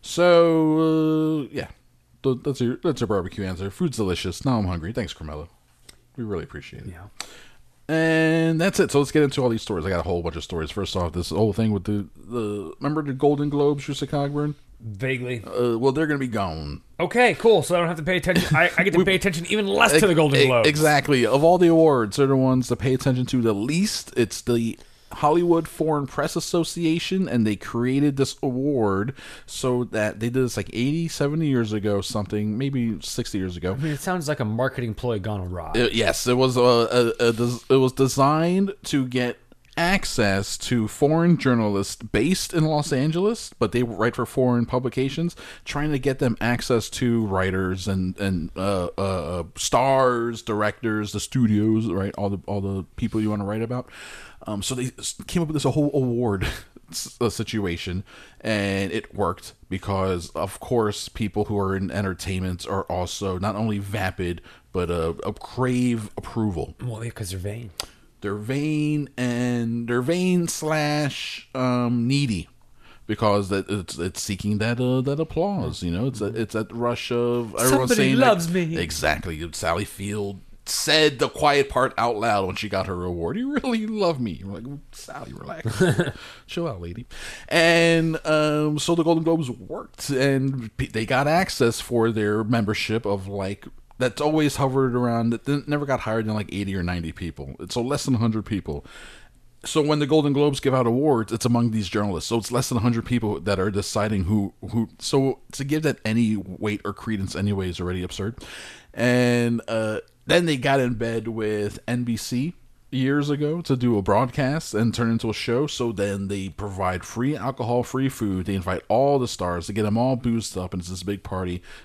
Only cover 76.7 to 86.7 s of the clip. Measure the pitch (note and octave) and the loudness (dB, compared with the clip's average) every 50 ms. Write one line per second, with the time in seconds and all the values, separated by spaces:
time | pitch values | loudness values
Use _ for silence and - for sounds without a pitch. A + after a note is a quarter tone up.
76.7 | G#2+ A#2 A#2+ A#2+ A#2+ - - - A#2+ A#2+ A#2+ A#2+ A#2+ A#2+ A#2+ A2 - - A#2 B2+ | -6 -4 -2 -2 -2 -4 -4 -2 -2 0 0 2 0 0 -2 -4 -4 0 2 4
77.7 | C3 C3 C3 A#2+ - - C3+ C3 C3+ C4 C4+ B3 G#3+ F3 E3+ E3 F3 F#3 E3+ D#3+ | 4 4 4 2 2 4 4 4 4 6 6 6 6 4 2 0 0 0 0 0
78.7 | E3 D#3+ F2+ E2 D#2+ - - D2+ D2 - - F#2+ D#2+ D2+ E2 E2 D#2 - - E2 | -2 -4 -4 -4 -4 -2 0 0 0 0 -4 -8 -8 -8 -8 -10 -8 -4 -2 -2
79.7 | E2 F2+ G2+ - - - G2 G2+ G#2 G#2+ G2+ G2+ G2 F#2 - - - - - - | -2 -2 -4 -6 -8 -10 -8 -6 -4 -4 -6 -6 -8 -12 -16 -20 -20 -18 -10 -6
80.7 | - - - D#3 D3+ D#3 D#3 D3+ C3+ A#2+ D3 B2+ - - D3+ D3 C#3+ C#3+ C#3 C#3 | -6 -4 0 2 4 6 4 4 4 2 -2 -2 0 2 2 4 4 4 2 2
81.7 | - B2+ B2+ A#2+ - - A2+ A#2+ A#2+ G#2 A2 A#2 G#2 G2+ G2 F2+ F2+ - G#2+ G#2 | 2 0 0 0 0 0 0 0 0 0 0 2 2 2 0 0 -4 -6 -6 -4
82.7 | G2+ F#2+ F#2+ F#2 F#2 F2+ F2 F#2 F2+ E2+ E2 E2+ - G#3+ B3+ C#4 D4 C4 - C4 | -2 -2 -2 -2 -4 -4 -4 -4 -4 -2 -2 -2 -2 -2 -4 -2 -2 -2 -2 0
83.7 | A#3 A3+ G#3+ G#3+ A3 G#3+ G3 F3 D#3+ C3 A#2+ G#2+ E2 - F2+ G2 G2+ - A2 C3+ | -2 -2 -2 -4 -2 0 0 0 0 0 -4 -4 -4 -8 -10 -12 -12 -10 -10 -12
84.7 | C#3+ D3+ - - - - - - - C#3+ - - - - - - - D#3+ - A2+ | -12 -14 -16 -18 -20 -20 -12 -10 -10 -10 -10 -12 -14 -14 -12 -12 -12 -8 -6 -6
85.7 | - - F#3 F3 A2+ - F3 C#3 - - - - - - - - - F3 E3+ E3 | 0 2 2 4 4 2 0 -2 -4 -10 -16 -18 -20 -20 -18 -10 -8 -6 -6 -6